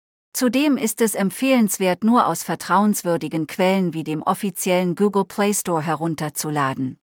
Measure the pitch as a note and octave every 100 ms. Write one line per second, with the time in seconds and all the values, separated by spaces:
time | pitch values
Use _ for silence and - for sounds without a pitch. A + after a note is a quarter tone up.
0 | _ _ _ - B3+ B3 D4+ B3 A3 -
1 | A3 - G3 - C4+ C4 G#3 - F#3 F3+
2 | A3 A#3+ E3 D#3+ - D#3+ - F3+ G#3 G3+
3 | F3+ E3 D#3 D#3+ D#3 - F#3 F#3+ F3+ D#3+
4 | D3 D#3 - F#3+ G3+ - - F3+ F3+ E3
5 | G#3 G3 F#3 - G3+ G3+ - E3+ D3+ D3
6 | E3 D#3 D3+ - D#3 D3+ C3+ B2 C3 B2+